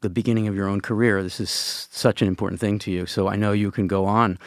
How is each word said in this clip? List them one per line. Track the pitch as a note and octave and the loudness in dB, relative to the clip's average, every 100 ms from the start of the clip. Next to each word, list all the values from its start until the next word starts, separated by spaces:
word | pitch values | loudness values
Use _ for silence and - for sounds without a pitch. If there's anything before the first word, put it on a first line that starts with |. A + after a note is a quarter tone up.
the | G#2 | -4
beginning | F2+ A2+ A2+ G#2+ | -2 0 2 0
of | |
your | G2 G2 | -2 -2
own | G2+ | -2
career. | - A2 A#2+ G2 | -2 2 4 2
This | F#2 - | 0 -4
is | G2 | -4
such | - - - - - B2 - | -4 -4 -8 -10 0 2 4
an | G2+ | 2
important | F#2 G2 F2+ | 2 -2 -2
thing | G#2 G#2 | -2 -2
to | - | -2
you. | F2+ F#2 | -4 -2
So | - G2 | 0 0
I | G2 | 0
know | G#2 | 0
you | G#2 G#2 | 2 0
can | G#2 F#2+ | 0 0
go | G2 F#2+ | 2 2
on | A2 A2+ F#2 | 4 2 0